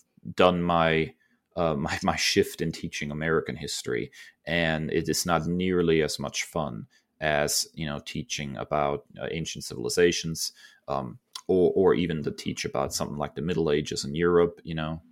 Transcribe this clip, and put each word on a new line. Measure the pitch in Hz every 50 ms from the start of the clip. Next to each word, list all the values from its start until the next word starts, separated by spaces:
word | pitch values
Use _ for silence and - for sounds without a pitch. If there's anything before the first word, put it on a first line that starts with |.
| _ _ _ _ - - -
done | - 92 90 90 87
my, | 87 87 85 82 82 82 80 80 78 - - _ _ _ _ _ _ _ -
uh, | 90 85 80 76
<laughs> |
my, | 71 78 80 - -
my | 95 90 80
shift | - - - - 101 95 - - -
in | 80 82
teaching | - - - - - - 76 71
American | 73 76 80 82 80 78 - - 64
history, | - 73 - - - - - 62 57 - - - - - - - _ -
and | 76 82 87 82 80 80 78 78 -
it | - 87 80 80
is | 78 - -
not | 90 82 80 78
nearly | 85 87 90 92 92 90 90 85 82 80 78
as | 76 73 - -
much | 69 67 - - -
fun | - - 85 76 67 58 53 - - _ _ _ _ _ -
as, | 78 76 73 73 73 73 - - - - -
you | 80 82
know, | 73 73 73 -
teaching | - - 76 69 - - - 73 69 65
about, | 52 - - 73 76 73 71 71 71 - _ - -
uh, | - -
ancient | - 82 80 - - - -
civilizations, | - - - 58 - - 90 87 87 82 - - 82 80 - - - - - - - _ _ - -
um, | 69 67 67 58 58 - _ _ - - -
or, | - 92 92 87 - -
or | 95 95 87 -
even | 80 87 82 80 76
to | 71 -
teach | 69 - - - - - -
about | - - 67 69 78 -
something | - - - 71
like | 73 73 71 -
the | 71
Middle | 73 87 87 82 82 78
Ages | 73 76 76 - - - -
in | 69 71
Europe, | 80 87 87 87 85 85 85 - - -
you | 85 80
know, | 80 78 78 80 82 - -